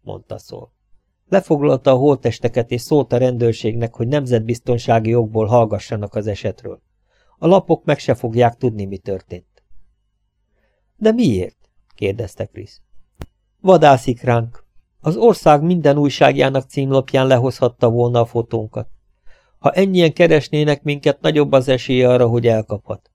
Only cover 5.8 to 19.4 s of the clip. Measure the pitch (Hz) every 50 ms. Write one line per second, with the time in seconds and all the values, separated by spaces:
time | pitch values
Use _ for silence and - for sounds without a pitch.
5.8 | - - 120 104 104 101 - 110 104 107 101 - - 104 92 - - 98 92 _
6.8 | _ _ _ _ _ _ _ _ _ _ _ _ - 165 190 185 - - 165 -
7.8 | _ - 147 - - - 120 - - 117 113 120 123 120 120 _ - 123 113 104
8.8 | 98 98 98 95 _ 101 95 92 _ _ 90 87 _ _ _ _ _ _ - -
9.8 | - _ _ _ _ _ _ _ _ _ _ _ _ _ _ _ _ _ _ _
10.8 | _ _ _ _ 214 214 220 240 240 151 104 92 90 - _ _ _ _ _ _
11.8 | _ _ _ - - 98 98 113 110 98 - - 104 - _ 104 - - - _
12.8 | _ _ - - - _ _ _ - _ _ _ _ _ _ _ - 185 185 170
13.8 | 156 147 135 123 - - 123 120 - 123 120 117 117 117 - - - _ _ -
14.8 | _ _ _ _ - 151 170 - 226 240 190 - - 160 151 147 147 175 185 175
15.8 | 147 143 139 147 147 143 - - 151 135 135 143 139 135 135 135 131 _ - 147
16.8 | 135 135 135 135 131 - - 135 131 131 131 120 120 131 120 - - 123 - _
17.8 | 127 117 113 120 120 120 120 120 117 117 - 117 113 _ - 113 107 107 - 117
18.8 | - - - _ _ _ _ _ _ - - _